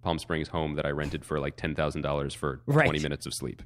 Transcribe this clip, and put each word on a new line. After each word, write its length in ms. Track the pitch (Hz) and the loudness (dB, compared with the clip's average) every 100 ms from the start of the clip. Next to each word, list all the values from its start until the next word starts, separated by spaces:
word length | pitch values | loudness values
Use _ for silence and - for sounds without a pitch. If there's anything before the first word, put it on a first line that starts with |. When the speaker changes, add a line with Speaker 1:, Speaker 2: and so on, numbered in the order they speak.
Speaker 1:
Palm 200 | 87 82 | 2 0
Springs 260 | - 82 76 | 2 -2 0
home 300 | 85 78 76 | 0 0 0
that 100 | 76 | 0
I 40 | |
rented 340 | 73 73 76 | 0 -2 -4
for, 160 | - 76 | -2 -2
like, 160 | 71 - | -2 -2
ten 180 | 82 | -2
thousand 280 | 78 76 76 | 2 0 0
dollars 300 | 71 71 71 | 0 0 -2
for 300 | - 76 67 - | -2 -4 -4 2
Speaker 2:
Right. 180 | 143 | 4
Speaker 1:
twenty 160 | 139 76 | 6 4
minutes 260 | 76 71 - | 0 -2 -6
of 80 | |
sleep. 260 | - 65 - | -6 -6 -8